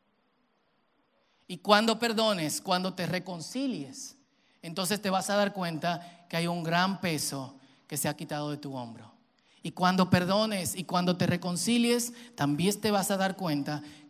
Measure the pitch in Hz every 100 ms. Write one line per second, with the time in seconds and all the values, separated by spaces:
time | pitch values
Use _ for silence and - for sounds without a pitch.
0 | _ _ _ _ _ _ _ _ _ _
1 | _ _ _ _ - 180 202 208 226 220
2 | 233 220 220 185 151 - 190 180 185 185
3 | 165 180 185 175 - 254 277 180 135 -
4 | - - _ _ _ _ 170 165 185 208
5 | 196 190 190 202 202 196 170 156 175 170
6 | - - - 170 170 175 165 170 190 190
7 | 180 151 - 139 131 - - _ - 147
8 | 151 147 170 151 147 147 143 131 117 113
9 | 110 - _ _ _ _ 165 - 180 185
10 | 180 180 180 202 220 196 165 185 - 180
11 | 180 175 175 175 180 175 226 240 240 240
12 | 233 - - - 143 147 185 208 220 202
13 | 185 196 190 190 180 147 139 147 - -